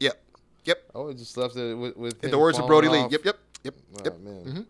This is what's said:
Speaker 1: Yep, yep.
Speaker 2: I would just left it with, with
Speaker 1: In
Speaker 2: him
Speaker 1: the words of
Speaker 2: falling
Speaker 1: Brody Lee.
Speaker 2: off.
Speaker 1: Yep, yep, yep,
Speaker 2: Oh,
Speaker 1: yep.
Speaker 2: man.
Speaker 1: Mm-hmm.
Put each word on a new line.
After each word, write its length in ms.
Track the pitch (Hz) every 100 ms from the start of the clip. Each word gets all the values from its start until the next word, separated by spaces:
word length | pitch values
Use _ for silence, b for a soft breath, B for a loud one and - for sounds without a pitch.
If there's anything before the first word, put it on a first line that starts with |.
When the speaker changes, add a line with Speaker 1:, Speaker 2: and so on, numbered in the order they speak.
Speaker 1:
Yep, 200 | 135 - _ _ _ _
yep. 140 | - 175 - 120
Speaker 2:
I 20 |
would 180 | 147 127
just 200 | 117 123
left 180 | 123 120
it 180 | 120
with, 220 | 117 120 -
with 180 | 120 -
Speaker 1:
In 20 | 135
Speaker 2:
him 40 |
Speaker 1:
the 60 | 139
words 200 | 160 143
of 40 | 127
Speaker 2:
falling 160 | 156
Speaker 1:
Brody 60 | 156
Lee. 100 | 151
Speaker 2:
off. 80 | 123
Speaker 1:
Yep, 120 | 151
yep, 140 | 190 - _ -
yep, 120 | 135 135 _
Speaker 2:
Oh, 60 | 101
Speaker 1:
yep. 160 | - 85
Speaker 2:
man. 240 | 101 98
Speaker 1:
Mm-hmm. 160 | 107 160